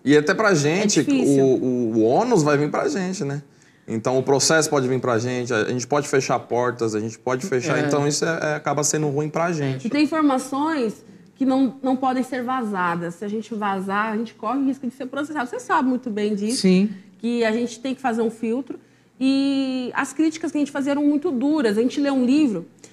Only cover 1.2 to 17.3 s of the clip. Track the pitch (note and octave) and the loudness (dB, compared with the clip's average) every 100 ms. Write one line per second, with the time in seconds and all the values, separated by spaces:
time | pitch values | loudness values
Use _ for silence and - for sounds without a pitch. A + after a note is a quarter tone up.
1.2 | C#3 C#3 C3+ B2 B2+ B2 A#2 A2+ A2 D3 | 4 4 4 4 2 0 0 2 4 4
2.2 | A#3+ G#3+ D3 C#3+ D3 - G4+ A#3+ F3+ F#3 | 4 4 4 4 2 -2 -2 -2 -4 -4
3.2 | C#3 C#3+ - _ _ _ - A2 B2+ C3 | -6 -8 -10 _ _ _ -8 -4 -2 0
4.2 | C3 C#3 - D#3+ D3 D3 B2+ B2+ B2 A2+ | 2 2 4 2 2 0 0 0 0 0
5.2 | B2 B2+ A#2+ A2+ G#2 B2 A#2+ D3 C#3+ C3+ | -2 -4 -2 0 0 -2 -2 -2 0 0
6.2 | C3 B2 A#2+ A#2+ B2 A#2+ A2+ G#2+ A2 - | 2 -2 -2 -2 0 0 -2 -2 -6 -6
7.2 | B2 C3 C3 C3 C3+ C3 D3 C#3+ C#3+ D3 | -4 -4 -2 -2 0 -2 0 0 0 -2
8.2 | E3+ E3 D3+ D3 - C#3+ D3 D#3 D3+ C#3 | -2 -2 -2 -4 -2 -2 0 -2 -2 -2
9.2 | D3+ D3+ E3+ E3 C#3 C3 A3 D4 D4+ D#4 | -4 -2 -2 -2 -2 -4 -2 0 0 2
10.2 | D4 C4 C4 C#4 D#4 D#4 A3+ - - - | 2 2 -2 -4 -2 -2 -4 -6 -16 -20
11.2 | - - C4+ C4 C4 - C4 C4 C4 B3+ | -16 -4 0 2 0 -2 -2 0 0 -2
12.2 | B3 B3+ A#3+ C4 A3 G3 F3+ E3+ E3+ F3 | -2 -4 -4 -4 -4 -2 -2 -2 -6 -8
13.2 | G#3 A3 G#3+ A3 G#3 G3 G3 G3+ A3 G#3+ | -6 -6 -6 -6 -4 -4 -2 -2 -2 -4
14.2 | A3+ - A3 C4+ C4+ C4 A#3+ - B3+ C#4 | -6 -8 -4 -2 -2 -2 -6 -10 -10 -6
15.2 | D4+ D4+ B3+ B4 - F4 C4 B3 B3+ G#3 | -6 -6 -6 -6 -2 0 0 0 -2 -4
16.2 | G#3 G3+ G#3+ C4 F#3+ F#3 G#3 - - - | -2 -2 -2 2 4 4 2 -2 -16 -8
17.2 | A3+ | -4